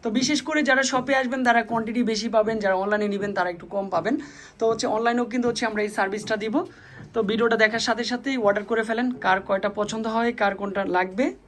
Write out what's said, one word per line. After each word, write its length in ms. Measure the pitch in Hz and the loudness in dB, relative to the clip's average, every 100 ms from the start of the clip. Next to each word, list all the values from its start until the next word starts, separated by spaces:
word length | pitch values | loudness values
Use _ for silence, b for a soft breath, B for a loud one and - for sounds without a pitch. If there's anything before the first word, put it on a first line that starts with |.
তো 60 | 233 | 0
বিশেষ 320 | 220 262 302 | 0 0 0
করে 220 | - 302 | 0 0
যারা 200 | 277 262 | 2 2
শপে 320 | 269 262 254 269 | 2 -2 0 0
আসবেন 280 | 254 262 | 0 0
তারা 200 | 247 233 | 2 2
কোয়ান্টিটি 400 | 226 233 220 233 | 2 -2 -2 0
বেশি 260 | 220 220 226 | 0 0 0
পাবেন, 300 | 220 214 220 | 2 2 0
যারা 160 | 196 185 | 0 0
অনলাইনে 320 | 196 208 208 | 2 0 0
নেবেন 260 | 202 202 | -2 -2
তারা 160 | 196 180 | -2 -2
একটু 160 | 175 - | -4 -6
কম 240 | 202 196 | -6 -2
পাবেন। 280 | 175 190 294 B B B - | -2 0 -2 B B B 0
তো 100 | 226 | 0
হচ্ছে 180 | 220 - | 2 0
অনলাইনেও 380 | 214 233 240 240 | 0 2 2 0
কিন্তু 220 | 247 240 | 0 0
হচ্ছে 180 | 226 233 | 0 -2
আমরা 160 | 214 | 0
এই 80 | 208 | -2
সার্ভিসটা 480 | 214 196 208 214 220 | 0 -2 -2 -4 -2
দিব। 280 | 220 262 370 B B B B | 0 -2 -4 B B B B
তো 100 | 233 | -2
ভিডিওটা 340 | 202 220 233 226 | 0 2 2 4
দেখার 220 | 220 226 | 4 2
সাথে 240 | 240 226 | -2 -2
সাথেই 340 | 233 247 277 262 | -2 -4 -2 2
অর্ডার 260 | 208 202 | 2 2
করে 200 | 208 226 | 0 -2
ফেলেন, 280 | 220 226 254 | 0 0 -2
কার 300 | 247 - 190 | 0 2 2
কয়টা 280 | 190 196 208 | 2 0 0
পছন্দ 380 | 208 202 220 226 | -2 -4 -2 -2
হয়, 260 | 226 233 | 0 0
কার 220 | 233 202 196 | 2 0 0
কোনটা 300 | 202 196 190 | -4 -2 0
লাগবে। 500 | 180 185 190 294 392 | 0 0 0 -2 -2